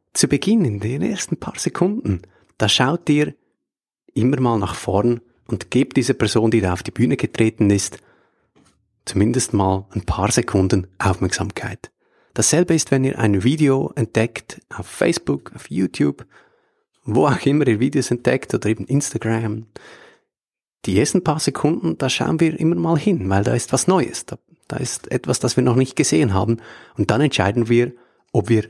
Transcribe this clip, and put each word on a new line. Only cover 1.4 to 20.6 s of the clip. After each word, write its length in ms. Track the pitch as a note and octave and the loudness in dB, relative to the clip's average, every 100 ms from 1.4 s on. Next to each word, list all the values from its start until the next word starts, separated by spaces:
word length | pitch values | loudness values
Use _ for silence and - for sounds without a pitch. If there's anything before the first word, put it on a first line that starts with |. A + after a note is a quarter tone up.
| - - | -8 -8
Sekunden, 640 | - - F3+ G#3+ - F2+ - _ _ - | -6 -2 -2 -2 -2 -4 -6 _ _ -2
da 100 | G#2 | 0
schaut 400 | - C3 E3+ - | 2 0 0 0
ihr 260 | D3 D3 - _ _ _ _ _ _ _ | 0 0 -4 _ _ _ _ _ _ _
immer 280 | - A#2+ C3+ | 0 0 2
mal 180 | B2 A2 | 2 0
nach 160 | G2 | -2
vorn 460 | - - F#2+ A#2+ A#2 - _ - | -6 -2 2 2 0 -6 _ -8
und 240 | G2 - | -8 -2
gebt 260 | B2 C3+ C3+ | -2 0 0
dieser 180 | A#2+ | 0
Person, 360 | C3 G#2+ A2+ A2+ | 0 0 2 2
die 100 | A2 | 2
da 120 | F#2 | 2
auf 100 | F2 | -2
die 80 | - | -4
Bühne 260 | - C3 C#3+ | 0 0 0
getreten 540 | - - A2 - G#2 | -2 0 0 2 2
ist, 280 | G2+ - - _ _ _ _ _ _ _ _ _ _ | 2 0 -10 _ _ _ _ _ _ _ _ _ _
zumindest 480 | - G2 G#2+ B2+ - | -6 0 2 0 0
mal 340 | G2+ F#2+ F#2+ G2+ | 2 2 0 -4
ein 140 | G2+ | -6
paar 260 | - - G#2 | -4 -2 0
Sekunden 560 | - - G2 F#2+ G2 F#2 - | 0 2 2 2 2 -2 -2
Aufmerksamkeit. 920 | F#2+ F#2 F#2 - - - G2 F#2+ - _ _ _ _ | -2 0 -2 -2 -6 -6 -10 -10 -16 _ _ _ _
Dasselbe 400 | - - D#3 F3 | -2 2 2 2
ist, 160 | D#3+ - | 0 0
wenn 140 | C3+ | 0
ihr 140 | C3 - | 0 0
ein 240 | A2 G2 | 2 2
Video 500 | A2+ D3+ C#3+ C3+ D3 - | 2 4 4 2 -2 -4
entdeckt, 640 | - A#2 A#2 - - - - | -2 0 0 -4 -16 -20 -14
auf 180 | - - | -14 -12
Facebook, 640 | - E3+ E3+ - C#3 - | -2 -2 0 -4 -6 -8
auf 160 | - - | -20 -8
YouTube, 560 | D#3 F#3 - C#2+ - - _ _ _ _ _ _ _ | -4 -4 -2 -2 -4 -12 _ _ _ _ _ _ _
wo 220 | - A2+ D3+ | -4 0 2
auch 180 | G2 C#3 | 0 0
immer 200 | D3 C3+ | 2 2
ihr 140 | G#2+ | 0
Videos 300 | B2+ C3 - | 0 -2 -2
entdeckt 440 | B2 B2 C3 - | -2 0 -2 -2
oder 140 | G#2 G#2 | -4 -2
eben 180 | A2 - | -4 -2
Instagram. 800 | C#3+ - A#2+ A2+ A2+ A2+ G#2+ A2+ - - - - _ _ _ _ _ | -2 -2 -4 -4 -2 -4 -8 -10 -20 -20 -20 -20 _ _ _ _ _